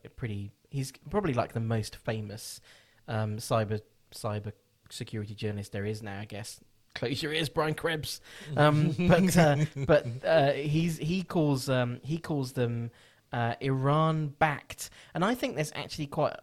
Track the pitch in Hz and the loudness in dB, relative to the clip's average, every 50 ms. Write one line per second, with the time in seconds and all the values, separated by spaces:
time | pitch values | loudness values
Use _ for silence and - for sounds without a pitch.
0 | - - - - - 113 104 101 101 104 - _ _ _ - 139 131 135 - - | -20 -20 -14 -8 -8 -6 -6 -6 -8 -10 -12 _ _ _ -6 -6 -6 -6 -8 -14
1 | - 147 170 208 202 165 127 120 - - - 117 113 113 117 113 104 - - - | -10 -6 -4 -2 0 0 0 0 0 0 -2 -4 -2 0 0 -2 -2 -4 -10 -12
2 | - - 113 110 107 101 101 107 - - - - - - - - _ _ _ _ | -8 -6 -6 -6 -6 -10 -10 -12 -14 -14 -16 -16 -18 -20 -20 -20 _ _ _ _
3 | _ - 113 107 107 107 107 107 - - 131 113 110 101 110 107 - _ _ _ | _ -6 -4 -2 -2 -2 -4 -6 -2 0 2 2 2 0 -2 -6 -6 _ _ _
4 | _ _ - - - 113 104 104 101 107 - _ _ _ _ _ _ - - - | _ _ -14 -8 -6 -6 -6 -6 -6 -10 -12 _ _ _ _ _ _ -16 -12 -12
5 | 123 - - 110 104 101 104 101 113 107 104 104 98 - - 104 98 107 110 107 | -10 -8 -8 -8 -8 -8 -8 -6 -6 -4 -4 -4 -6 -8 -6 -6 -4 -4 -4 -6
6 | 110 104 98 98 107 107 107 101 107 - - - - _ _ _ _ _ - - | -8 -10 -10 -10 -12 -12 -12 -12 -12 -12 -14 -18 -20 _ _ _ _ _ -10 -6
7 | - 123 139 - - 147 156 160 165 143 - 165 156 156 151 - - 165 160 156 | -4 -4 -4 -2 -4 -2 -2 -2 -2 -2 0 0 0 0 0 -2 -2 -2 -2 -2
8 | 139 - - - - - - - - - 151 143 147 151 147 151 156 175 156 - | -4 -6 -10 -10 -14 -18 -20 -16 -12 -2 2 6 6 6 6 6 4 4 2 4
9 | 180 175 180 170 190 185 - 175 165 151 143 143 151 - - 139 139 - 165 147 | 6 8 8 8 8 6 6 6 6 6 6 4 2 0 -2 -2 2 4 4 4
10 | - 127 117 131 - - 160 160 139 139 139 131 143 151 147 160 165 175 160 - | 4 2 -6 -4 0 4 4 6 6 4 2 2 0 0 2 2 2 2 0 -2
11 | 127 151 175 190 180 - - 180 151 147 143 131 123 - 131 127 123 120 123 123 | -2 -2 -2 -2 -2 -2 0 2 4 4 2 2 2 0 0 2 2 0 -2 -6
12 | - 127 156 160 - - - 143 135 123 - - 123 120 120 117 117 117 - - | -6 -6 -6 -4 -4 -4 -4 -2 -4 -4 -2 0 0 0 0 -2 -6 -8 -10 -14
13 | - - _ _ _ _ - 123 120 117 117 - - 135 135 131 131 139 147 156 | -20 -20 _ _ _ _ -4 -2 -2 -2 -2 -2 -2 -2 0 2 2 2 4 4
14 | 160 160 160 156 156 143 135 - 156 156 143 123 - - - - - - - - | 4 2 2 0 -2 -4 -2 0 0 0 0 -2 -8 -12 -14 -14 -14 -14 -16 -18
15 | - - - - 175 208 254 247 - 262 214 139 151 147 - - 143 - - - | -16 -8 -4 0 0 0 0 0 -2 -4 -2 -2 -4 -4 -4 -8 -10 -8 -8 -8
16 | 151 143 - 165 147 - - - | -8 -6 -2 0 0 0 -2 -4